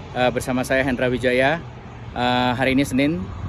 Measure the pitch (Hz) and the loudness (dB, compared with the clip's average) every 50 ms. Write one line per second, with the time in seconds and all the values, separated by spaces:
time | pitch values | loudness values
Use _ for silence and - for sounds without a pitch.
0 | - - - 123 127 123 117 123 - 139 127 127 123 - 135 135 131 139 117 113 | -12 -8 -2 2 2 2 2 0 -4 -2 -2 -2 0 2 2 2 2 2 0 0
1 | 127 127 127 117 123 127 123 127 135 143 160 170 160 - - - - - - - | 0 0 0 2 2 2 4 4 4 2 2 0 -6 -12 -16 -16 -16 -16 -16 -14
2 | - - - 120 123 123 123 123 123 123 120 123 131 131 131 139 139 - 131 131 | -14 -10 -4 -2 0 2 2 2 2 2 2 2 2 2 4 2 2 2 0 0
3 | 143 151 170 180 190 - - - - | 2 2 0 -2 -6 -8 -10 -10 -8